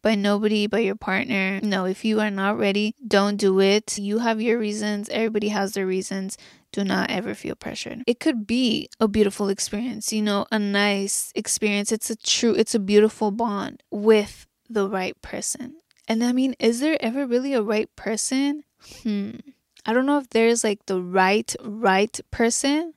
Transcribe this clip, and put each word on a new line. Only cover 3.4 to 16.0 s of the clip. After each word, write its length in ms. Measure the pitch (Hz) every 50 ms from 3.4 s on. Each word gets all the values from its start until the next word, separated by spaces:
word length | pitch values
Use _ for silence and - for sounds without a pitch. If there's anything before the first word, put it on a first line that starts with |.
| 214 196 190 190
it. 360 | 196 196 196 214 214 - - -
You 220 | 202 196 208 226
have 220 | 240 233 226 220
your 160 | 214 240 220 240
reasons. 500 | 220 208 208 214 214 208 208 202 202 -
Everybody 400 | - 214 226 226 220 208 202 208
has 220 | 208 208 196 196
their 140 | 220 202 190
reasons. 520 | 185 185 190 185 - 190 196 190 190 - - - - - _ _ _ -
Do 100 | - 202
not 260 | 190 185 185 190 -
ever 260 | - 185 - 196 214
feel 200 | - - - -
pressured. 480 | _ - - - - - - - 233 254
It 140 | - 240 _
could 260 | - 320 277 233 208
be 440 | - 220 247 262 240 - 320 - - - _
a 80 | 226 214
beautiful 400 | 202 214 208 202 196 - 208 196
experience, 640 | 196 - - - - 202 233 262 214 220 208 -
you 100 | 220 214
know, 240 | 214 208 202 202 - -
a 80 | - 220
nice 720 | 208 202 202 202 202 208 202 196 196 202 - - - - -
experience. 580 | - 214 - - - - 208 202 202 202 - 226
It's 160 | 220 - -
a 80 | 226 -
true, 360 | _ - - - - 233 214
it's 220 | - 220 - -
a 40 | 226
beautiful 520 | 196 190 208 208 208 220 - - 220 208
bond 500 | 196 220 233 240 202 196 196 - - - _ _
with 560 | - 208 202 220 220 214 202 196 - - - _ _ _ _ _
the 200 | 233 214 196 190
right 260 | 196 190 185 - - _
person. 540 | - - - 202 220 - - - 247 254 302 320 _ _ _ _